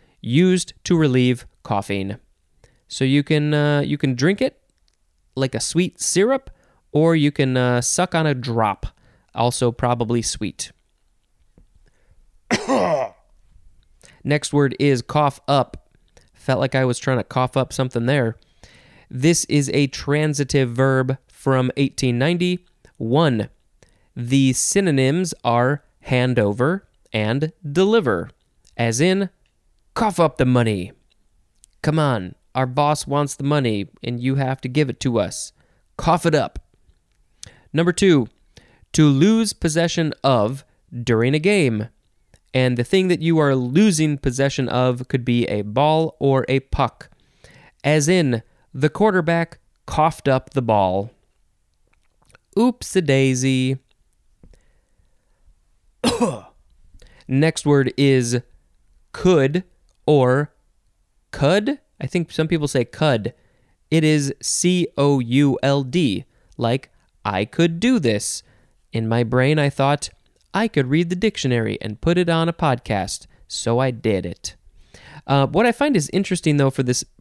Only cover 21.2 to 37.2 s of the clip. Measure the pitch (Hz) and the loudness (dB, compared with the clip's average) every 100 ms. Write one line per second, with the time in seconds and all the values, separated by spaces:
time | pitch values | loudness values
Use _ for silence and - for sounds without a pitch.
21.2 | _ - - 131 127 - 139 - 131 120 | _ -6 -2 0 0 -2 -4 -2 -2 0
22.2 | 143 175 180 180 - _ _ _ 113 135 | 0 0 -2 -2 -8 _ _ _ -2 2
23.2 | 165 113 101 _ _ _ _ _ _ - | 2 0 -4 _ _ _ _ _ _ -12
24.2 | 120 139 135 123 - 202 190 139 131 160 | 0 2 2 0 0 0 2 2 2 0
25.2 | 180 - 120 120 123 143 - _ - 127 | -4 -4 -2 2 0 -2 -8 _ -4 0
26.2 | 127 120 104 104 135 196 - _ _ 110 | 0 0 0 0 0 -2 -8 _ _ -4
27.2 | 107 131 156 - 147 143 190 226 143 92 | -2 -2 -4 -8 -6 0 2 2 2 -2
28.2 | 87 _ _ _ _ - 117 113 170 190 | -4 _ _ _ _ -4 -2 2 2 2
29.2 | 190 - _ _ _ _ _ - 220 175 | -2 -8 _ _ _ _ _ -4 -2 2
30.2 | 160 - 127 123 117 101 92 - _ _ | 0 2 2 2 2 -2 -6 -14 _ _
31.2 | _ _ _ _ _ _ - 156 147 117 | _ _ _ _ _ _ -2 0 0 -2
32.2 | 90 - _ 131 131 127 147 151 - 143 | -6 -14 _ -4 -2 0 0 0 -2 -2
33.2 | 143 - 139 147 123 104 98 _ - 120 | -2 -4 0 0 0 -2 -6 _ -8 -4
34.2 | 127 135 131 131 131 127 143 - 131 113 | -2 -2 -2 -4 -4 -2 -2 -2 -2 -2
35.2 | 95 - - _ _ _ _ - - 170 | -2 -6 -14 _ _ _ _ -6 -2 0
36.2 | 170 151 110 - - _ _ _ _ _ | 2 0 -2 -8 -18 _ _ _ _ _